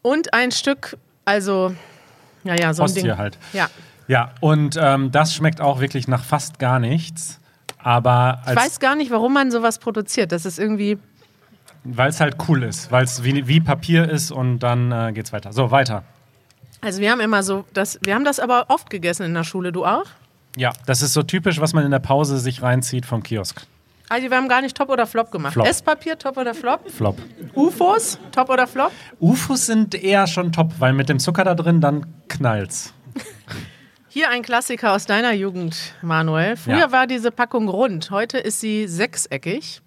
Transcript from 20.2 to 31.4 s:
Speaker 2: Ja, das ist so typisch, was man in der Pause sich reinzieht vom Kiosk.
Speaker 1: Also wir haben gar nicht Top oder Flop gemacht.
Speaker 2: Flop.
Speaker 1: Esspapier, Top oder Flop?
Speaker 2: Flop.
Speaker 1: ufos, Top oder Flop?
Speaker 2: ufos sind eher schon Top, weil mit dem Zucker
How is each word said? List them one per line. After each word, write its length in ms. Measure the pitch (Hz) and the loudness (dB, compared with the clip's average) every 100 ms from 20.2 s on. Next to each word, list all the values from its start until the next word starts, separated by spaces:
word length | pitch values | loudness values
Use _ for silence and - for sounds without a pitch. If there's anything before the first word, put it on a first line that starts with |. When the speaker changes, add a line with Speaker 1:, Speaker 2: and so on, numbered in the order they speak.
| _ _ _ - | _ _ _ -4
Speaker 2:
Ja, 160 | 123 - - | -2 -2 -2
das 160 | 127 | 0
ist 120 | 151 | 2
so 100 | 156 | 0
typisch, 360 | 160 180 180 147 | 0 0 0 0
was 140 | 160 | 2
man 100 | 165 143 | 2 2
in 40 | |
der 80 | 139 | 0
Pause 380 | 127 139 147 135 | 2 2 2 0
sich 240 | 127 123 | -2 -2
reinzieht 440 | 127 127 123 127 123 | 0 0 0 -6 -4
vom 160 | 113 | -6
Kiosk. 400 | - 113 95 - - _ _ _ - | -4 -6 -6 -12 -20 _ _ _ -6
Speaker 1:
Also 200 | 233 254 | -4 0
wir 80 | 254 | 0
haben 120 | 262 | 2
gar 120 | 254 | 2
nicht 140 | 262 262 | 0 -4
Top 120 | 269 | -2
oder 180 | 254 226 | 0 0
Flop 240 | 220 226 | 0 -2
gemacht. 220 | 170 151 | -4 -4
Speaker 2:
Flop. 120 | 147 156 | 2 2
Speaker 1:
Esspapier, 540 | - - 302 330 320 | 2 0 -2 -4 -6
Top 180 | 277 262 | -6 -4
oder 160 | 240 | -6
Flop? 340 | 233 247 269 392 | -4 -4 -4 -6
Speaker 2:
Flop. 260 | 117 104 98 - - - 262 | -4 -2 -2 -14 -16 -8 2
Speaker 1:
ufos, 640 | 311 - 359 427 453 - - | 2 4 2 2 0 -8 -4
Top 180 | - 262 | -2 2
oder 180 | 254 247 | 2 2
Flop? 240 | 254 294 - - - | 0 -2 -4 -20 0
Speaker 2:
ufos 460 | 170 254 - 254 - | 2 2 0 -2 0
sind 300 | 220 208 190 | 2 2 0
eher 320 | 190 196 190 | 2 4 4
schon 240 | 185 175 | 0 -2
Top, 220 | 165 160 - | 0 0 2
weil 140 | 127 | 2
mit 140 | 135 135 | 2 2
dem 80 | 135 | 0
Zucker 260 | - 170 | 0 2